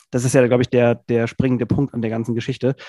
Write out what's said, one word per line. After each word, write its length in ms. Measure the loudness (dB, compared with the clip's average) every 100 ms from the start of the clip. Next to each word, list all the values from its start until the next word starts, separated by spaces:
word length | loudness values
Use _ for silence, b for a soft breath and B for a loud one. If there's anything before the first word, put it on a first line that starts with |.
| _
Das 140 | -4
ist 100 | 2
ja, 120 | 4 4
glaub 160 | 2
ich, 80 | 2
der, 240 | 2 2
der 320 | 0 -2 -2 -2
springende 400 | -2 -2 -2 -2
Punkt 260 | -2 -2
an 80 | -4
der 100 | -6
ganzen 240 | -4 -4
Geschichte. 400 | -6 -6 -4 -4 -4